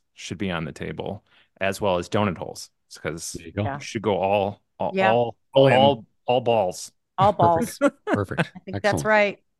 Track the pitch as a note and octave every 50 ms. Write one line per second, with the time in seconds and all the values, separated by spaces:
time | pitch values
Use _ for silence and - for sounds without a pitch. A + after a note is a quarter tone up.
0 | _ _ _ - - - G2+ D#2+ G2+ F#2+ F2 E2 E2 D2 - - F2 E2 E2 E2
1 | - - - - _ _ _ _ _ _ _ - F#2+ G2 F#2+ - G#2+ G2 F2+ F2+
2 | F2 - - G#2+ G#2 G2+ E2 - F#2+ - - - - - _ _ _ _ - -
3 | - D#2+ D#2 E2+ - - - E2+ E2+ E2 D#2+ F#2+ G#2 C#3 C#3 C#3+ C3+ - - A2+
4 | G2 A2 G2 F2 F#2 G2 G2+ G#2 F#2+ G2+ - - _ _ _ - F#2+ - F#3+ G3
5 | F#3+ - A2+ A#2+ A#2+ A#2 - _ _ _ - C3+ C3+ C3+ B2 C3 C3+ C#3+ C#3 A2+
6 | G2 - _ _ _ - B2 B2+ A#2 A#2+ A#2 A2 G2 F2+ F2 - - - _ _
7 | _ _ _ - F#3+ G#3 G3+ - F3 E3+ E3+ E3 A#3 - - - C#4 C#4+ - _
8 | _ G#4+ F4+ - G2 - - - D#3 - - F#3 - - F#3+ G3 - G#3 G3 E3+
9 | D3 G#3+ G#3+ G#3 G#3 G3+ - - _ _ _